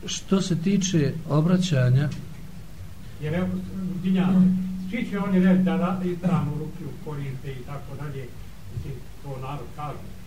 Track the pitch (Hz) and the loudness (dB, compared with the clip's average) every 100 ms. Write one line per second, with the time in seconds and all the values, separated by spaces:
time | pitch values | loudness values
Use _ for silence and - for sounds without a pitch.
0 | - - - 190 180 156 190 196 - 170 | -6 -8 2 2 4 0 4 2 4 4
1 | 135 - - 143 160 185 - 139 123 127 | 2 0 0 2 6 4 4 4 6 6
2 | 147 - - - - - - - - - | 4 -4 -10 -12 -14 -14 -14 -14 -14 -12
3 | - - 147 165 185 185 - 190 185 - | -14 -8 -4 -2 0 -2 -6 -6 -4 -2
4 | 185 190 - 185 185 - - - - 233 | 2 4 4 6 6 6 0 -4 -4 -4
5 | - 202 190 185 185 180 - 190 175 - | -4 -2 2 6 6 6 6 4 2 0
6 | 180 175 180 156 143 147 156 - 147 127 | -2 0 2 2 2 -2 -6 -8 -10 -10
7 | 156 143 143 131 139 131 123 143 - - | -10 -8 -8 -8 -8 -10 -10 -10 -10 -10
8 | 147 135 127 - - - - - 143 127 | -8 -8 -10 -12 -14 -14 -10 -8 -8 -10
9 | - - 143 131 131 143 - - 147 - | -12 -14 -10 -8 -8 -8 -8 -8 -8 -8
10 | - - | -10 -12